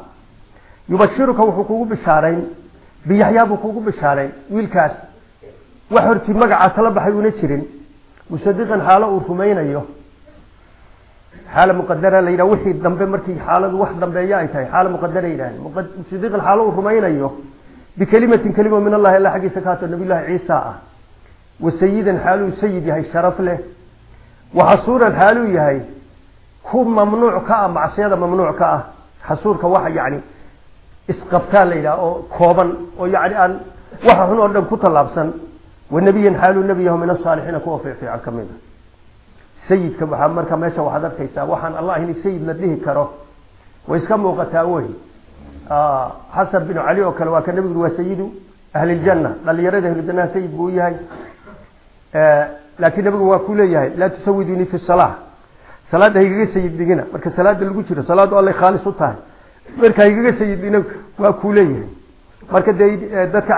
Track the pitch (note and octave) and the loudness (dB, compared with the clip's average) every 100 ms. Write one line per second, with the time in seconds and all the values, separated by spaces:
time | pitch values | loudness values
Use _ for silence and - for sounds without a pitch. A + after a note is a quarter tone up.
0 | - - _ - - - _ - - F#3 | -14 -20 _ -20 -20 -20 _ -20 -4 2
1 | G#3+ - C4 A3 A3 F3+ G3+ A3+ A3+ A3 | 2 2 0 2 2 2 -2 -4 -4 -4
2 | - D#3 D#3+ E3+ F3+ - - - - _ | 2 2 2 -2 -6 -12 -20 -20 -20 _
3 | D3+ G3+ G3+ A3+ A3+ G3+ G#3 A3 G#3+ - | -2 2 4 4 2 0 -4 -6 -6 -2
4 | C#3+ C#3 C#3 - - G#3 G3 E3+ D3+ - | -2 0 -4 -10 -8 -6 -2 0 0 -2
5 | - - _ _ - - - - - A3 | -18 -20 _ _ -20 -20 -20 -20 0 2
6 | - G#3+ - G#3+ A#3 F3+ F#3 G#3 A3+ G3 | 4 0 0 0 2 4 2 2 0 0
7 | G3+ G#3 G#3+ G#3+ D3 C#3+ D3 - - - | 0 0 0 -2 -4 -4 -6 -14 -20 -20
8 | _ _ - - G3+ F#3+ A3+ G#3 D#3 F#3+ | _ _ -12 -4 -2 -2 0 -2 4 4
9 | G#3+ F#3+ D#3+ F3 G3+ G3 D3 C#3+ - - | 4 -2 -4 -2 0 0 -2 -4 -8 -16
10 | - _ - - - _ _ _ - - | -20 _ -20 -20 -20 _ _ _ -20 -20
11 | _ _ _ - - - F#3 F3+ F#3+ D#3 | _ _ _ -20 -8 2 2 2 -2 0
12 | F#3+ F#3+ F3 F3+ F#3 G3+ G3+ D3+ E3+ F3 | 2 2 2 2 2 2 0 -2 -2 -2
13 | G3 F#3+ F#3 D#3+ C#3 F3 F#3+ F#3+ F#3+ F3 | -2 -4 -6 -8 -2 0 0 -2 -4 -4
14 | F3+ E3+ F#3+ G3 D#3 D3 B2+ F3+ F#3 E3+ | -4 -2 -2 -2 -2 -6 -4 0 0 -2
15 | E3+ F3 F3 C#3+ B2+ B2 D3+ D#3+ F#3 F#3 | -4 -4 -4 -6 -8 -10 -12 -10 -10 -12
16 | E3+ F#3 A3 G3+ F3 G3+ A3 F3 G3+ A3 | -12 -8 -4 -2 0 2 2 0 0 2
17 | F#3+ D3 C#3 - - - - - - - | 2 -2 -4 -8 -18 -20 -20 -20 -16 -4
18 | G3 A3 A#3+ A#3+ A3+ G3 G#3+ G#3 G#3 G#3 | 2 4 6 4 2 0 2 2 2 4
19 | G3 F#3+ G3 F#3+ F#3 F#3 F#3 F3+ F3 E3+ | 4 6 4 0 -4 -4 -4 -4 -4 -6
20 | F#3 F3 D3+ F3+ - D#3 - - - - | -2 -4 -2 -6 -2 -2 -2 -12 -20 -20
21 | - - - - _ - E3 E3 F#3+ G#3 | -20 -20 -20 -20 _ -6 -4 0 0 2
22 | G3 F3+ E3+ G3 G3 - G#3 F3+ D#3+ D#3 | 0 0 0 0 -2 -4 -4 -2 -4 -4
23 | D3+ E3+ F3+ F3+ F3+ F3 - - - _ | -4 0 0 0 -4 -4 -10 -18 -20 _
24 | - - - - - - E3+ G3+ G#3+ B3 | -20 -20 -20 -20 -6 2 4 4 4 2
25 | A3+ D3+ G3 A#3 A3+ F3 D3 C#3 A2+ - | 2 4 4 4 2 2 2 0 -6 -18
26 | - - - _ - _ - B3+ A#3 A3 | -20 -20 -20 _ -20 _ -4 -2 0 2
27 | G#3 A3 A#3+ F#3 - G#3 G3 E3 D#3 - | 2 2 2 0 0 0 0 0 -4 -2
28 | G#3 F#3 F3 F#3 F3 G3 E3 D3+ - - | 0 0 0 0 -2 0 0 0 -4 -18
29 | - - - D#3 G#3+ F3+ F3 F#3 E3 D#3+ | -20 -18 -8 -4 -2 0 2 0 0 -4
30 | B2+ C#3+ - - - - - - - - | -4 -6 -12 -20 -20 -20 -20 -20 -20 -20
31 | - - - F3 - G3+ F3+ E3 D3 E3+ | -10 -10 -2 -2 4 4 4 2 -2 -2
32 | E3+ F3 - - E3+ F3+ F3 F3 - - | -2 -4 -8 2 4 4 2 0 -10 -8
33 | F3+ F#3+ F3 G#3 F3+ - - - - - | -2 0 0 2 0 0 -12 -20 -20 -2
34 | A3+ F#3 F#3 A3+ G#3 G3+ E3 A3 F#3+ D3+ | 4 4 4 2 2 2 -2 0 2 2
35 | C#3 E3+ D#3 - - - - - - D3+ | 0 0 -4 -6 -16 -20 -20 -20 -6 0
36 | G3 G3+ G3+ F#3 F3+ G3 G3 F#3 F3+ E3+ | 2 4 4 4 2 2 0 0 0 0
37 | F3 E3+ E3 D#3+ C#3+ D#3+ E3+ D3 C#3 B2 | -2 -2 -2 -2 -2 -8 -6 -8 -10 -12
38 | A#2+ A#2 A#2+ A#2 G#2 - - - _ _ | -10 -10 -10 -10 -12 -16 -20 -20 _ _
39 | - _ _ - - - - F#3+ E3+ - | -20 _ _ -20 -20 -16 -2 0 0 -6
40 | D#3 C3 D3+ E3+ D#3+ E3 E3+ E3 D3 D3+ | -6 -2 -2 -2 -4 -4 -4 -4 -4 -4
41 | E3 - C3+ - C#3+ E3 E3 D#3+ F3 E3+ | -6 -8 -10 -8 -6 -4 -6 -8 -6 -4
42 | E3+ E3 G3 F3+ D#3+ D#3+ F#3 C#3+ D3 C#3+ | -4 -6 -6 -6 -6 -4 -4 -4 -4 -2
43 | C#3+ - - _ _ _ - _ - E3 | -4 -6 -20 _ _ _ -20 _ -6 -4
44 | E3+ G#3+ F#3+ F3+ D#3+ E3 E3+ E3+ G#2+ - | -2 -2 0 -2 -2 -2 -2 -2 -6 -10
45 | - - - - - - - D3 D3+ C3+ | -18 -20 -20 -20 -20 -20 -4 0 0 0
46 | B2+ - - F3+ G3 F#3+ D#3+ E3 C#3+ F3+ | -4 -10 -10 -4 -2 -2 -2 -4 -2 0
47 | F#3+ - E3 E3 E3+ F3+ F#3+ E3+ E3+ - | 0 -2 0 0 0 -4 -2 -2 -2 -2
48 | F3+ F#3+ G3+ - - - _ D3 E3 E3+ | -6 -6 -8 -10 -20 -20 _ -4 -2 0
49 | D#3+ E3+ D3+ - D#3+ E3 F3 G3 F3 E3 | 2 2 0 -4 -4 0 0 0 -2 -4
50 | D#3+ F3 E3+ F#3+ F3+ D#3 F3+ F3+ F3 E3+ | -4 -2 -2 -4 -6 -6 -4 -2 -2 -4
51 | - - - - - - - _ _ _ | -12 -18 -20 -20 -20 -20 -20 _ _ _
52 | _ D#3 D#3 D3 D3 - - - E3 E3+ | _ 2 4 4 2 -6 -20 0 0 2
53 | G3+ G3 F#3+ F#3+ F#3+ G#3 F#3+ D#3+ C3 - | 0 2 2 2 2 2 2 2 0 0
54 | F#3 F#3 G3+ G3 F3+ F#3 F#3 E3+ - F3+ | -2 -2 -2 -2 0 -2 -2 -4 0 2
55 | D3 - - - _ _ - - - E3 | 2 0 -18 -20 _ _ -20 -20 -4 4
56 | G#3+ G3 G3 G3+ A3 G3 F3+ D#3+ E3+ F3+ | 4 6 2 2 -2 -2 -4 -2 0 0
57 | - - E3+ - F#3+ F#3+ G3 G3 F#3 D3+ | -2 -8 -6 2 2 2 -2 -4 -4 -4
58 | C3 F3 G3 G3+ F#3+ F#3 F#3 F#3+ G3 - | 0 2 4 4 2 4 2 2 -4 -4
59 | D#3 G#2+ - - - _ - - A#3 G#3 | -4 -4 -14 -20 -20 _ -16 2 4 6
60 | G#3 G#3+ A#3 A3+ G#3 F#3 G3+ G#3 F3 - | 4 4 0 0 -2 -4 0 0 0 -10
61 | - - G3+ - G3+ G#3 E3+ A#2+ G#2 - | -18 -2 0 0 0 4 4 0 -8 -16
62 | - - _ - - F#3 G3+ F#3 G3+ G#3 | -20 -20 _ -20 -2 0 2 4 2 2
63 | G#3 G#3 F3+ G3+ G3+ | -6 -4 0 -2 0